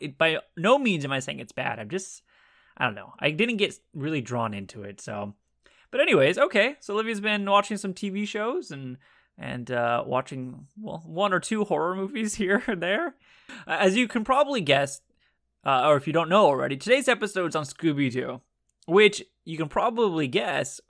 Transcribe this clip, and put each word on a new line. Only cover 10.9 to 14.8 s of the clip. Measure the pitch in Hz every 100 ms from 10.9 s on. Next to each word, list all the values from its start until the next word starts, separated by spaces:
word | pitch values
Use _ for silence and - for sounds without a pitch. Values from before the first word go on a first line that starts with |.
| 165 165
one | 160 202
or | 185
two | - 220
horror | 202 156 165 190
movies | 190 269 220 -
<laughs> |
here | 185 196 -
or | 190
there. | 170 214 330 - _ _ - 233 -
Uh, | -
as | 196 202
you | 240
can | 240
probably | 214 262 285 269
guess, | 143 139